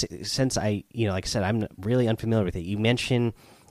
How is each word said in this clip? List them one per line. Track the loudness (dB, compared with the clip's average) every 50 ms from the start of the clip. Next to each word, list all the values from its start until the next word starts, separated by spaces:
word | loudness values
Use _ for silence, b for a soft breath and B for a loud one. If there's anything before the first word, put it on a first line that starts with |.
s-, | -2 -4 -6 -8 -8 -6
since | -2 0 0 0 0 0
I, | 0 0 -2 -2 -4 _ -4
you | -2 -2 0
know, |
like | 0 -2 -4
I | -2
said, | -2 0 0
I'm | 0 0 0 -2 -4 -6 -6
really | -2 0 2 4 4 2
unfamiliar | 2 0 0 2 2 2 2
with | 2 -2
it. | -4
You | -4 -4 -2 0
mentioned, | 2 2 2 2 0 0 0 2 2 0 -2 b b b b b b b